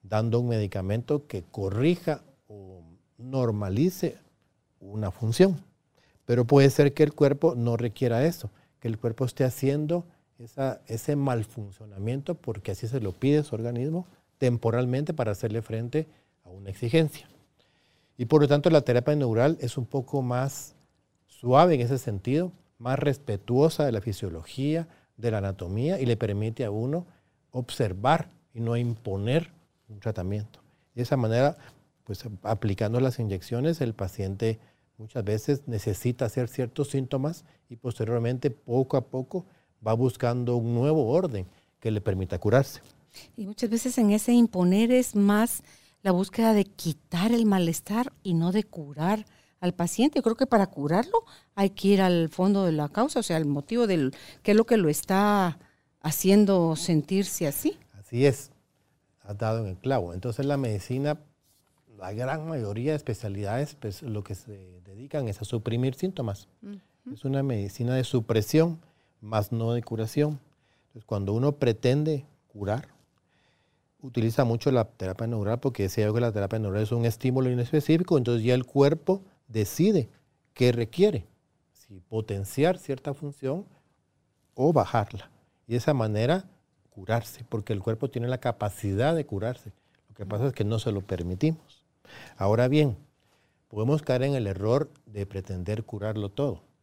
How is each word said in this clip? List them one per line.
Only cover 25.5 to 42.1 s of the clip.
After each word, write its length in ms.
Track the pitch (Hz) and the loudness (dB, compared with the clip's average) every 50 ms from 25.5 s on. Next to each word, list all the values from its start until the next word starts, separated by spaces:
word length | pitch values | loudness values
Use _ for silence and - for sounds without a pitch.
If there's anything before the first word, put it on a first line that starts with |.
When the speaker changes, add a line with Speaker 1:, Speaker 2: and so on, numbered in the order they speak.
| 95 - 90 87 98 110 127 160 190 165 | -6 -6 -8 -6 -4 -2 0 -2 -2 0
Speaker 1:
y 60 | 135 | 0
le 100 | 120 117 | 0 0
permite 480 | 101 120 101 101 101 107 113 117 - 127 | 0 0 -2 -2 -2 -2 -4 -4 -4 -6
a 60 | 107 | -4
uno 360 | 101 110 117 131 151 175 180 - _ _ _ _ _ _ _ _ | -4 -4 -4 -2 -4 -4 -6 -10 _ _ _ _ _ _ _ _
observar 800 | - 127 123 - - - 123 101 92 95 107 131 156 165 165 - _ _ _ _ _ | -8 -8 -8 -8 -2 -2 -2 -2 -2 -2 2 2 2 2 0 -8 _ _ _ _ _
y 60 | 113 | -6
no 160 | 117 117 117 | -4 -2 -2
imponer 760 | 120 120 120 117 113 - 104 98 98 101 113 135 165 170 - - _ _ _ _ _ _ - | 0 -2 -2 -4 -6 -6 -6 -4 -2 -2 0 0 0 0 -2 -16 _ _ _ _ _ _ -20
un 80 | 107 101 | -20 -8
tratamiento. 600 | - 117 104 - 90 95 101 104 107 - _ _ _ _ _ _ _ _ _ | -8 -6 -6 -4 -6 -4 -6 -6 -8 -10 _ _ _ _ _ _ _ _ _
De 80 | 120 | -8
esa 140 | 123 - 147 | -2 -2 0
manera, 400 | 131 117 110 113 120 135 147 165 - - - _ _ _ _ _ _ _ | 0 2 2 2 2 2 2 0 -4 -20 -20 _ _ _ _ _ _ _
pues, 200 | - 101 - - 117 104 - | -12 -12 -10 -10 -14 -14 -8
aplicando 580 | - 104 113 104 - 107 98 - 110 104 113 123 | -4 -4 -4 -2 -2 -4 -2 0 -2 0 0 2
las 180 | 131 131 123 - | 0 0 0 -2
inyecciones, 640 | 117 104 98 90 - - 117 117 135 160 165 160 | -4 -4 -4 -6 -6 -6 -4 -2 -2 -2 -2 -2
el 140 | 139 117 107 | -4 -4 -4
paciente 640 | - 98 95 - - 98 95 98 98 117 113 110 110 _ _ _ _ _ _ _ - | -6 -8 -8 -6 -6 -6 -6 -4 -2 -2 -2 -2 -4 _ _ _ _ _ _ _ -20
muchas 260 | 110 110 _ 123 101 | -20 -10 _ -6 -2
veces 380 | 104 107 107 - - 143 135 - | -2 -2 -2 0 -2 -2 -2 -2
necesita 580 | - 117 101 - 113 101 - - 123 120 - 127 | -8 -8 -4 -4 -4 -4 -2 -2 -4 -2 -2 -4
hacer 220 | 110 - 135 123 117 | -4 -2 -4 -4 -4
ciertos 420 | - - 127 120 _ - 143 - | -4 -6 -6 -6 _ -6 -6 -2
síntomas 540 | - 139 131 120 143 131 135 151 170 - _ _ _ _ _ _ | -2 -4 -4 -2 -4 -4 -4 -4 -6 -8 _ _ _ _ _ _
y 80 | 117 | -20
posteriormente, 720 | 117 - 123 113 - 113 110 120 120 117 117 127 127 - 139 | -10 -8 -10 -6 -4 -4 -2 -2 0 0 -2 -2 -2 -2 -4
poco 460 | 110 _ _ - 120 131 131 - - | -4 _ _ -2 0 0 0 2 0
a 100 | 135 120 | -2 -2
poco, 400 | - - 131 127 - - 180 - _ _ _ _ _ _ _ 110 | -2 -8 -8 -8 -6 -8 -10 -10 _ _ _ _ _ _ _ -2
va 80 | 110 113 | 0 0
buscando 600 | 117 127 127 - - - 120 120 123 120 120 120 | 2 2 0 0 0 -2 -2 -2 -2 -2 -2 -2
un 180 | 120 113 117 120 | -2 0 0 0
nuevo 340 | 117 127 147 156 160 127 107 | 0 2 2 2 2 2 2
orden 380 | 131 175 190 160 113 98 90 - _ _ _ _ _ _ | 2 0 0 0 -4 -8 -10 -10 _ _ _ _ _ _
que 100 | - 113 | -4 -4
le 100 | 110 101 | -4 -2
permita 380 | - 107 | -2 -2